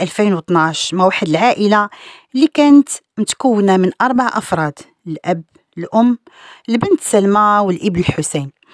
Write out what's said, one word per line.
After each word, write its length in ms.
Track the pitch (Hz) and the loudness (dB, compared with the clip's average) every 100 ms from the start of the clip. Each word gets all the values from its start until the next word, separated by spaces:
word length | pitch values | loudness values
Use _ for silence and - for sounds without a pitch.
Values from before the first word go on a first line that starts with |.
ألفين 340 | 185 - 208 | -8 -2 0
واثناش 600 | 180 - 170 160 156 - | -2 0 0 0 -2 -6
مع 100 | 180 | 0
واحد 240 | 190 - 175 | 0 0 -2
العائلة 600 | 156 240 - 208 208 208 - - - _ | 0 0 0 0 0 0 -8 -20 -20 _
اللي 120 | 254 311 | -2 -2
كانت 420 | - 294 285 - - _ - | 2 6 6 4 -6 _ -8
متكونة 580 | 214 - 262 214 196 190 | -6 -2 0 2 2 2
من 140 | 185 - | 0 0
أربع 300 | 247 254 254 | 0 0 -2
أفراد، 380 | 214 - 170 151 - - _ 175 | -4 -4 -4 -4 -8 -20 _ -12
الأب، 360 | 156 - 175 - _ _ - | -8 -6 -6 -8 _ _ -14
الأم، 400 | 170 220 240 240 _ - - - - | -4 0 0 -2 _ -20 -20 -18 -6
البنت 320 | 226 403 359 | -2 0 0
سلمى 600 | - 208 196 202 208 208 | 2 2 2 2 4 2
والابن 360 | 202 175 202 175 | 0 -2 -2 -2
الحسين. 500 | - - 147 151 139 - _ | -2 -4 -6 -6 -8 -14 _